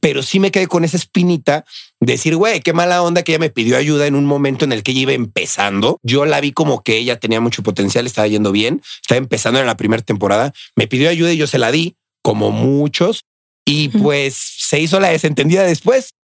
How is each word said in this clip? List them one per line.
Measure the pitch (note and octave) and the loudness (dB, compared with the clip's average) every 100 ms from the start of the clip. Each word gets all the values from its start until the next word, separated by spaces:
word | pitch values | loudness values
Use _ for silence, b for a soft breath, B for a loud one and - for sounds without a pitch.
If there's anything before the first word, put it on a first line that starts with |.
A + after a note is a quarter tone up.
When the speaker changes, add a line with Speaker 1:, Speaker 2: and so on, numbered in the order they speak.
Speaker 1:
Pero | D#3 C#3 | 0 -2
sí | C3+ F#3+ | -2 0
me | G3 | 2
quedé | G3 F#3 | 2 0
con | F3+ | 0
esa | E3 F3 | 0 -2
espinita | - - F3+ E3+ - C#3+ - B B _ | -2 0 0 0 0 -2 -4 B B _
de | A#2 | -2
decir, | B2 D#3 E3 | 0 0 0
"Güey, | G#3 F#3+ | 2 0
qué | C3+ | -2
mala | E3 F3 F3+ | 0 2 2
onda | F3 E3+ | 2 0
que | E3+ | 0
ella | D#3 | 0
me | D#3+ | 0
pidió | - A2+ B2+ | -2 0 2
ayuda | D3 D3 D3 | 2 0 2
en | C#3 | 2
un | |
momento | C#3+ C#3+ C#3 C3 | 2 2 0 0
en | C#3+ | -2
el | A#2 | -2
que | G#2 | -2
ella | C3 | -2
iba | C3 | 0
empezando". | C3+ A2+ G#2+ E2+ - G2+ G2 A#2+ F3 | 0 -2 -4 -6 -2 -2 0 0 -2
Yo | A#2 C3 D3 | 0 0 2
la | D3 | 0
vi | C#3+ | -2
como | C3 D#3 B2 | -2 0 0
que | - A2 | 0 -2
ella | A#2+ A#2 | 0 -4
tenía | A2+ A2+ | -2 0
mucho | A#2 - | 0 -2
potencial, | G#2+ G2 G2+ A#2+ A#2+ | -4 -2 0 0 -2
estaba | A2+ G#2+ | -2 0
yendo | G#2+ G#2 | 2 2
bien, | G2+ A2 F3 B B | 2 0 -2 B B
estaba | - A#2+ | -2 -2
empezando | C3 G#2+ A2+ B2+ | 0 -4 0 0
en | B2+ | 0
la | A2 | -2
primera | G#2+ A2+ | 0 -2
temporada. | A2 G#2 G2 G2+ C3+ B B - | -2 -2 0 0 0 B B -2
Me | A2+ | 0
pidió | B2+ D3 | 2 0
ayuda | E3+ E3 | 2 0
y | F3 | 0
yo | D3 | 0
se | C3 | 0
la | A#2 | 2
di, | D3 E3 - _ _ | 0 -2 -6 _ _
como | - G#2+ G#2 | -2 0 0
muchos. | G#2+ A#2+ C#3 D3 - F3 A3+ - _ _ _ - | 0 0 2 0 0 0 -2 -8 _ _ _ -2
Y | D3 D3 | 0 0
Speaker 2:
Ujú. | G#3 | 2
Speaker 1:
pues | F3 C#3+ C#3 B2 | 2 2 -2 -4
se | - - - C#3+ | -10 -8 -2 0
hizo | D#3+ F#3+ | 0 2
la | G3 | 2
desentendida | D#3+ E3 D3+ C#3 F3+ | 2 0 0 2 4
después. | F#3+ D#3+ F#3 C4 B3 _ | 2 2 2 2 0 _